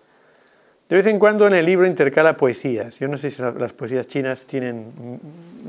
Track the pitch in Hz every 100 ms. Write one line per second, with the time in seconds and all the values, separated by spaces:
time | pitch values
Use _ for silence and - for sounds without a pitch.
0 | _ _ _ _ _ _ _ _ - 180
1 | 196 208 208 214 208 185 160 185 185 165
2 | 139 147 160 156 135 - 139 113 107 -
3 | 139 143 143 - 123 113 120 - 117 127
4 | 117 143 131 127 - 135 123 117 110 147
5 | 120 123 151 170 170 -